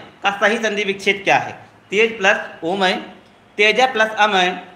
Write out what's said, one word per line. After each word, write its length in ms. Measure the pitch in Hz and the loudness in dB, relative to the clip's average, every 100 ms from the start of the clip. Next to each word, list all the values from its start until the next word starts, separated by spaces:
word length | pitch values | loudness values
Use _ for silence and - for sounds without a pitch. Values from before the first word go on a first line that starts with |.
| - - | -18 -6
का 80 | 196 196 | -4 0
सही 200 | 208 233 | 0 0
संधि 260 | 220 202 | -2 -2
विच्छेद 360 | 196 196 202 - | -4 -2 -2 0
क्या 120 | 165 135 | 2 2
है? 140 | - - - _ - | 0 -12 -20 _ -6
तेज 280 | 196 226 220 | 0 0 2
प्लस 460 | 190 220 - - | 0 0 -4 -8
ओमय, 280 | 165 196 185 220 - - _ _ _ - | -6 0 0 -2 -8 -20 _ _ _ 0
तेज 220 | 214 214 254 | 2 4 2
प्लस 220 | 220 220 214 | 2 -2 2
अमय 320 | 208 190 180 185 - | 2 2 0 -2 -14